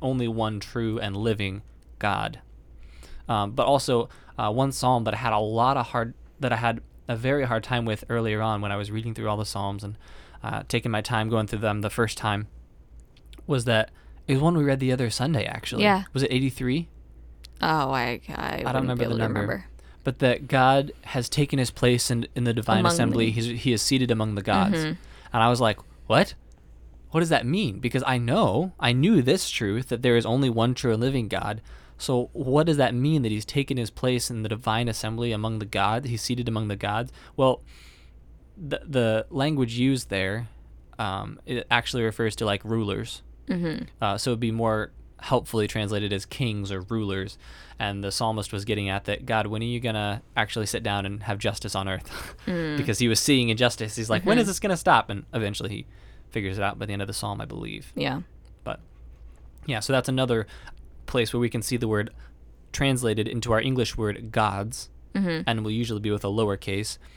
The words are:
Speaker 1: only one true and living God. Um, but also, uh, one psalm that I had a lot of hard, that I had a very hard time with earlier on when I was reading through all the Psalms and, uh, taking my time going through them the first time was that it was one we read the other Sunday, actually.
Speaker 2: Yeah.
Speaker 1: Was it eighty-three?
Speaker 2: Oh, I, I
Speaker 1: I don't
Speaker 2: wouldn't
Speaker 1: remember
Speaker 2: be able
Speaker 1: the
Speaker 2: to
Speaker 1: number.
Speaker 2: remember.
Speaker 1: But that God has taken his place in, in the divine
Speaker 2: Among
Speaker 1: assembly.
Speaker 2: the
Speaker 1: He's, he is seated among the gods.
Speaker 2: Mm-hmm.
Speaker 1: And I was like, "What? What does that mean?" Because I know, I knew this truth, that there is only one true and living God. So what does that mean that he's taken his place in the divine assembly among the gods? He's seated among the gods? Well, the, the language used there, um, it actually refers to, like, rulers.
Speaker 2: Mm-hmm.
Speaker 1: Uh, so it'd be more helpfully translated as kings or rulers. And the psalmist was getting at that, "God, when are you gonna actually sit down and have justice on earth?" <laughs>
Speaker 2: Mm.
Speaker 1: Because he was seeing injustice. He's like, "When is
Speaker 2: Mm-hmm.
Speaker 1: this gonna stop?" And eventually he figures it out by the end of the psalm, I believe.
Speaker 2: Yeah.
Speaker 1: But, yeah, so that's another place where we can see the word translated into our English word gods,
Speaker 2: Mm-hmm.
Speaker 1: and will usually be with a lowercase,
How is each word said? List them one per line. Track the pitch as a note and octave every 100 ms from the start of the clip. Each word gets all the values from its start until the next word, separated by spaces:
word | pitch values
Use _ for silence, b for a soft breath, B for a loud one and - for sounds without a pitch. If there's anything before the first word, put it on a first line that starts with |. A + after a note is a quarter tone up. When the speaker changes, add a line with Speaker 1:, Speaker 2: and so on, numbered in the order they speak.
Speaker 1:
only | C3 C3 A#2
one | A2+ A2 G#2
true | - A#2+ A2+ A2
and | G#2 G2
living | A2+ G#2+ G2 G2+ - - - -
God. | G#2 G2+ G#2+ A#2+ - - - - B B B B B
Um, | G#2+ G2+
but | B2 A2+
also, | C#3 C#3 A#2 A#2 B B B
uh, | G#2+
one | A#2+ C3+
psalm | C3 B2+ A#2+
that | A2
I | G#2+
had | A#2+
a | G#2+
lot | G#2+ A2+ B2 C#3
of | A#2+
hard, | A#2+ A#2 - - -
that | B2+
I | A2
had | A#2 A2+ - - -
a | A2+
very | C3 C#3+
hard | B2 A2+
time | - B2
with | A2+ G#2 -
earlier | A#2 A2+ G#2+
on | A2 G#2
when | G#2
I | G2+
was | G2
reading | A2 A2+
through | A2 A2
all | G#2
the |
Psalms | G#2 G2+ G2+ G2+
and, | G#2 A2 B B B B
uh, | - G#2+ -
taking | A#2 A#2+
my | G#2+
time | A2 A2+ A2
going | A2+ G#2
through | G#2+
them | G#2+ G#2
the | G#2
first | - A2 -
time | A2 G#2 G#2+ - - - - - - - - - -
was | C3
that | A#2+ A2 A2 b b b -
it |
was | C3+
one | D#3+ E3+
we |
read | C#3+ C3
the | C3
other | B2+ A#2
Sunday, | - C#3 C#3
actually. | - A2+ - A#2
Speaker 2:
Yeah. | G#3 F#3+ F#3+
Speaker 1:
Was | C3
it | C#3
eighty-three? | B2+ C3+ B2+ B2 D3+ E3 - - - - - - -
Speaker 2:
Oh, | D#3+ D#3 C3+
I, | C3 A#2+ A#2+ -
I |
Speaker 1:
I | - - -
don't | B2+
Speaker 2:
wouldn't | C3
Speaker 1:
remember | C3 A#2+
Speaker 2:
be |
able | A2+
Speaker 1:
the | A2+
Speaker 2:
to |
Speaker 1:
number. | A2+ -
Speaker 2:
remember. | G2+ F#3+ - - b b
Speaker 1:
But | C#3 -
that | B2+ - C3
God | C3+ C3 C#3 D3 -
has | - C3 A#2+
taken | - C#3+ C3+
his | A#2+
place | - B2 A#2+ -
in, | A#2 -
in | B2+
the | A#2+
divine | A2+ A2+ A2
Speaker 2:
Among | -
Speaker 1:
assembly. | E3+ A2+ A2+ A2+
Speaker 2:
the |
Speaker 1:
He's, | A2+ A#2 A#2
he | C3
is | A2
seated | - C3 B2
among | A2 A2
the | G2+
gods. | G2+ G2 G2 E3
Speaker 2:
Mm-hmm. | D#3 E3 B B B
Speaker 1:
And | A2+
I | A#2
was | A#2+
like, | A2+ G2+ - - -
"What? | B2 G3+ - - - - - - - -
What | D#3+
does | E3
that | C3+
mean?" | A#2 F#3+ D3+ G2
Because | B2 C3 C3
I | B2
know, | A#2 F#3+ C3+ A2+ F#3 -
I | B2
knew | B2 F3+ F#3+
this | B2 F#3 -
truth, | - G#2 A2+ -
that | B2
there | B2+ A#2
is |
only | A2 B2+ C3
one | A2+ A#2
true | B2 B2
and | A2
living | B2+ C3+ G#2+
God. | F#2 G#2 G#2+ B B B B
So | - B2 B2
what | - C3 D3 E3+
does | C#3+
that | A#2+
mean | A#2+ C#3+ D#3
that | A2+
he's | G#2+
taken | - C#3+ C3+ B2+
his | A2+
place | - B2+ B2 -
in | A2+
the | G#2+
divine | A2 A2 A2+ A#2+
assembly | - A2 A2+ A#2+
among | G#2+ A2+ A2
the | G#2
gods? | G2+ G2+ A#2 C3+
He's | A2+
seated | - B2 A2+
among | A2 G#2+
the | G2
gods? | G#2 A2 B2 B B B
Well, | C3 - - B B B B B - - - -
the, | C#3+ D3 -
the | C3 A2+ A2 -
language | D3 D3 C#3+ A#2 A#2+
used | C3 C3 -
there, | G2 F#2+ A2 A2+ - - - - -
um, | G#2 G2 G#2 G2+
it | - B2 -
actually | A#2 - B2
refers | A2+ - A2+ -
to, | G#2+
like, | G2+
rulers. | G#2+ A2+ G2+ G2+ A2+ - - - -
Speaker 2:
Mm-hmm. | F3+ E3+ - - -
Speaker 1:
Uh, | G#2 G2+
so | C3
it'd | A2+
be | A#2
more | A2 A2+ G#2+ - - - -
helpfully | - B2 - A2+ G#2
translated | A2 G#2 G#2 G2+
as | G2
kings | - - A#2+ G#2 G2
or | F#2+
rulers. | F#2 A2+ G2+ F#2+ G2 - B B B B
And | G#2 G2
the | G2
psalmist | - A2+ A2 F#2+
was | G2+
getting | G#2+ G#2 G2
at | G2
that, | - G2+ B2+
"God, | A2 G#2
when | G#2+
are | A#2
you | A#2+
gonna | A#2+ G#2+ G#2 G2+ - A#2+
actually | G#2+ A#2 G2+
sit | A2
down | G#2 G2+
and | G2 G#2
have | G#2+ G2+
justice | G#2+ - G#2
on | G2 G2
earth?" | F#2 - - - -
<laughs> | -
Speaker 2:
Mm. | F3 D#3 D3
Speaker 1:
Because | C#3+ -
he | A#2+
was | G#2+
seeing | - C3+ A#2
injustice. | A2 A#2+ - G#2+ A#2
He's | A2
like, | A2
"When | F3+ A#3
is |
Speaker 2:
Mm-hmm. | G3+
Speaker 1:
this | F3+
gonna | G3+ F3
stop?" | F3+ A#2+ -
And | G2+ -
eventually | A#2+ G#2 G#2 G#2
he | G#2+ - b b b b
figures | A2+ G2 G2+
it |
out | G2 G#2+
by | G#2
the |
end | G2+
of | G2
the |
psalm, | - G#2 G#2+
I | G#2+
believe. | - A2+ - - -
Speaker 2:
Yeah. | C#3 C#3+ - - - -
Speaker 1:
But, | - - - - - - - - - - -
yeah, | A2+
so | -
that's | C3 C3+
another | C3 B2+ A2+ G2+ B B B - - -
place | B2+ A2+
where | A#2+
we | A#2
can | A#2+
see | - A#2+
the | A2
word | G#2 - - b b - - -
translated | - C#3 B2 A#2 G#2+ G#2
into | A#2 A#2
our | A2
English | C3 B2+ A2 -
word | G#2+ G2+ G#2+
gods, | A#2 G#2+ G2 A2 - - - -
Speaker 2:
Mm-hmm. | G3 F3+ D#3+ -
Speaker 1:
and | A2+
will | A2
usually | A2+ A#2 G#2+
be | G#2
with | G#2
a | G2
lowercase, | G#2+ G#2 G2 - G2 G#2+ - B